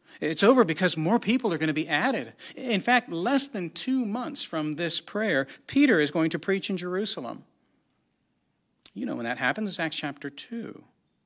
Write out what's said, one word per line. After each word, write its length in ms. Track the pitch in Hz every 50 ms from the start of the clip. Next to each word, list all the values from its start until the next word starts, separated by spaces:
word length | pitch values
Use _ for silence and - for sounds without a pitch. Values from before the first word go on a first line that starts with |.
| _ _ - -
It's 240 | - 156 160 -
over 220 | 190 214 262 262 214
because 320 | 160 160 - 185 175 -
more 220 | 160 156 170 226 233
people 340 | - 185 233 254 - 208
are 60 | 170 156
gonna 160 | 160 156 147
be 160 | 156 160 -
added. 420 | 156 147 196 262 254 180 123 113 - - - - -
In 240 | - 254 247 220 190
fact, 320 | - - 247 240 247 -
less 360 | 170 165 180 233 277 269 - -
than 200 | - 202 175 160
two 380 | - - - 262 262 262 247
months 360 | 202 202 247 247 - - -
from 340 | - - - 160 151 151 151
this 220 | 143 175 160 151 -
prayer, 480 | - - - 208 220 214 160 135 135 - - - _
Peter 340 | - - 175 - 269 214 160
is 100 | 151 139
going 200 | - 170 160 165
to 80 | 165 156
preach 320 | - - 190 196 190 -
in 80 | 196 170
Jerusalem. 680 | 180 180 180 190 220 208 - 160 131 117 113 - - _ _ _ _ _ _ _ _ _ _ _ _ _ _ _ _ _ _ _ _ _ _ _ _ _ _ _ - - -
You 100 | - 233
know 100 | - -
when 120 | 120 117
that 100 | 117 127
happens, 320 | - 135 127 143 214 214 196
it's 100 | 175 -
Acts 180 | 165 156 -
chapter 340 | - - 143 143 - - 143
two. 540 | - - - - 226 233 208 127 - - - _ _ _ _ _ _ _ _